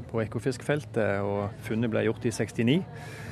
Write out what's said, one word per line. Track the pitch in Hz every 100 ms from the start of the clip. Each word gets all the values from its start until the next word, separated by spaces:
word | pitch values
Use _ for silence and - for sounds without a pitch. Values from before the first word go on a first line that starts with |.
| -
på | 113
Ekofiskfeltet, | 107 120 135 127 - 147 - 117 101 98 101
og | 101 101 -
funnet | - 113 120
ble | 110 107
gjort | 113 120
i | -
sekstini. | 110 - 113 160 - - - - -